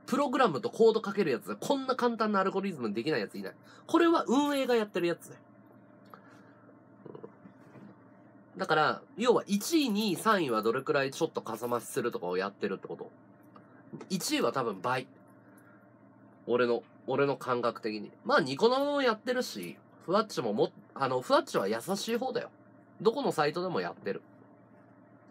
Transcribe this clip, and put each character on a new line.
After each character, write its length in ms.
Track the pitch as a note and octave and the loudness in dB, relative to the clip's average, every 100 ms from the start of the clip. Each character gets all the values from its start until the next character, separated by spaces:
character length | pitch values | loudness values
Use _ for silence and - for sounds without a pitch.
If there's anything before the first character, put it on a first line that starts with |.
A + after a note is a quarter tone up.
| - | -4
プ 100 | B3 | 0
ロ 140 | C#4+ | 0
グ 80 | C#4 | 2
ラ 100 | A#3+ | 2
ム 120 | C3 | 2
と 80 | A#2+ | -4
コ 200 | - A3+ | 4 4
ー 40 | |
ド 80 | G#3+ | 4
か 100 | G#3 | 0
け 120 | G3+ | -2
る 60 | E3+ | 0
や 80 | A#2+ | 0
つ 100 | - | -4
で、 80 | G#3 | -6
こ 200 | - C#4 | -2 -2
ん 100 | C4 | -2
な 80 | |
簡 220 | B3 A#3+ A#3 | 0 0 0
単 160 | G#3+ | 0
な 80 | G3+ | 2
ア 40 | |
ル 60 | F#3+ | 0
ゴ 100 | F#3 | 0
リ 100 | G3 | -4
ズ 80 | D#3 | -4
ム 120 | A2+ | -4
で 100 | G#2 | -2
き 60 | C3 | -2
な 80 | C#3 | -2
い 20 | |
や 80 | G2 | -2
つ 80 | G2+ | -6
い 60 | |
な 80 | F#2+ | -12
い。 40 | - - - - | -14 -20 -20 0
こ 120 | E4 | 4
れ 80 | E4+ | 4
は 180 | E4 - | 4 4
運 300 | C4 D4 C#4 | 2 2 2
営 100 | C4 | 2
が 80 | |
や 100 | A#3+ | 2
っ 20 | G#3 | 2
て 120 | F#3 | 0
る 80 | F3 | -2
や 80 | E3 | -2
つ 120 | - | -8
ね。 80 | C3+ - - - - - - - - - - - - - - - - - - - - - - - - - - - - - - - | -20 -20 -20 -20 -20 -20 -20 -20 -20 -20 -20 -20 -20 -20 -20 -20 -20 -20 -18 -18 -20 -20 -20 -20 -20 -20 -20 -20 -20 -20 -20 -18
う 20 | - | -8
ん。 20 | |
だ 60 | F#3 | 0
か 80 | D#3 | 4
ら、 260 | C#3+ G#2+ - - | 4 2 -6 0
要 180 | B3 | 4
は 80 | E3 - | 4 2
一 360 | G3+ - E4 | -2 2 2
位、 80 | C4+ | 2
二 220 | G3+ A3 | 2 0
位、 40 | E3 | 0
三 280 | A3 G3+ | 2 2
位 60 | C#3+ | 2
は 120 | A2 | 0
ど 100 | G#2+ | 2
れ 100 | B2 | 0
く 100 | C3+ | 0
ら 120 | D3 | 0
い 60 | C3+ | 0
ち 120 | C3+ | -2
ょ 40 | D#3+ | -4
っ 40 | |
と 120 | - | -4
か 160 | A2 A2+ | -8 -6
さ 100 | A#2+ | -2
増 120 | A#2+ | -2
し 40 | |
す 160 | - - | -2 -4
る 100 | A#2 | -2
と 100 | - | -2
か 60 | F2 | -2
を 120 | F2+ | -2
や 100 | G2 | -2
っ 40 | |
て 140 | - G2+ | -4 -6
る 60 | |
っ 40 | F#2 | -6
て 100 | - | -8
こ 80 | E2+ | -12
と。 140 | - - - - - - - - - - - | -12 -18 -20 -20 -20 -20 -20 -20 -18 -16 -8
一 280 | F#3 - D4 | -6 -2 0
位 40 | |
は 100 | C#3+ | 0
多 120 | C3+ | 0
分 160 | A#2 F#2+ | -2 -2
倍。 280 | B2 B2+ - - - - - - - - - - - - - - - | -2 -2 -4 -14 -20 -20 -20 -20 -20 -20 -20 -20 -20 -20 -20 -12 0
俺 200 | A#2+ A#2+ | 2 4
の、 160 | A#2 - - - | 0 -4 -12 -4
俺 200 | C3 C#3+ | 0 0
の 100 | B2+ | 0
感 240 | - B2 | -2 0
覚 220 | A#2 - | 0 -2
的 180 | A2 G#2+ | -4 -6
に。 100 | G2+ - | -8 -10
ま 120 | G#3+ C#4 | 0 2
あ、 40 | |
ニ 160 | C3+ C3+ | 2 2
コ 120 | A3+ | 2
生 140 | C4 | 2
も 180 | C#4+ C#4+ | 0 0
や 100 | B3+ | 0
っ 60 | G#3 | 0
て 160 | B3+ | -2
る 80 | B3+ | -2
し、 340 | B3 - F3 - - - - | -4 -8 -12 -14 -20 -14 0
ふ 60 | |
わ 100 | G3 | 0
っ 40 | G#3+ | 0
ち 140 | - | -2
も 140 | A#2 | -2
も-、 180 | G#2+ F3+ - - | 0 0 -2 -18
あ 140 | - F3+ | -4 -2
の、 120 | B3 | 0
ふ 140 | A#3+ | 2
わ 60 | C#4 | 2
っ 40 | |
ち 140 | - D#3 | 2 0
は 100 | G3 | 0
優 120 | A3 | -2
し 280 | - G3 - | -2 -4 -2
い 20 | A3 | -2
方 160 | B3+ | -2
だ 80 | A#3 | -4
よ。 100 | - - - - - - | -6 -12 -20 -20 -20 -2
ど 100 | F#3 | 0
こ 80 | C4+ | 2
の 120 | B3 | 0
サ 140 | - D3+ | 2 0
イ 60 | |
ト 100 | D#3+ | 0
で 60 | F#3 | -4
も 140 | B2 | -2
や 80 | F2 | -4
っ 40 | - | -6
て 140 | G2 | -8
る。 120 | - - - - - - - - - - - - | -8 -10 -20 -20 -20 -20 -20 -20 -20 -20 -20 -20